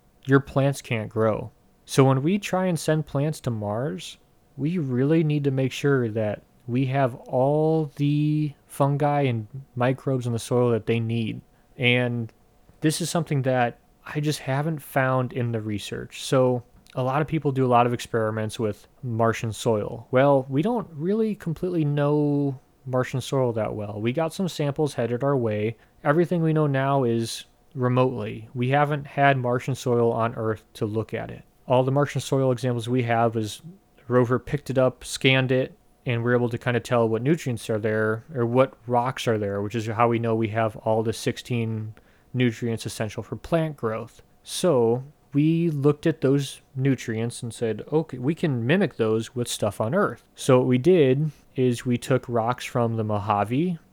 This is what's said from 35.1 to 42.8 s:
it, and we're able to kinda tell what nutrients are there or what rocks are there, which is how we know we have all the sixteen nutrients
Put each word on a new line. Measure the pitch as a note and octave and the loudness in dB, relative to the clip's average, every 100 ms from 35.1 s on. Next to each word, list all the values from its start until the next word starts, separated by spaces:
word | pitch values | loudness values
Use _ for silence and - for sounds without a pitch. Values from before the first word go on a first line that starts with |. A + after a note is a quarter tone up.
| - C3+ C3 B2+ | 0 2 4 4
it, | B2+ C3+ - _ _ - | 0 0 -8 _ _ -4
and | A#2 | -2
we're | A#2 | 2
able | B2 A#2+ | 2 2
to | A#2+ | -2
kinda | B2 A#2+ | -2 -2
tell | - B2 A2+ | 0 2 2
what | A2 | 2
nutrients | C3 E3 C3 A2+ - | 0 0 -2 -6 -4
are | A2 | -2
there | A2 A2 A2 A2+ - | 0 0 0 -2 -6
or | C#3+ A#2 | -2 2
what | B2 C3+ - A#2 | 2 2 0 -2
rocks | A#2+ B2 - - | 0 0 -2 -2
are | A2 | 0
there, | G2+ G2+ | 0 -2
which | G#2 A#2 | -4 -4
is | A2 | -4
how | A2 A#2+ | 2 2
we | A#2 | 2
know | A#2 | 0
we | A2+ A2 | 0 0
have | A2 A2+ G#2 | 0 -2 -2
all | A2 A2 | -2 0
the | A2+ | 0
sixteen | G#2 B2+ - - A#2+ A2+ A2 A2 - - _ _ | -2 -4 -6 -4 -4 -2 -4 -8 -12 -20 _ _
nutrients | B2 B2 A2 A#2+ A2+ | 0 0 0 -4 -4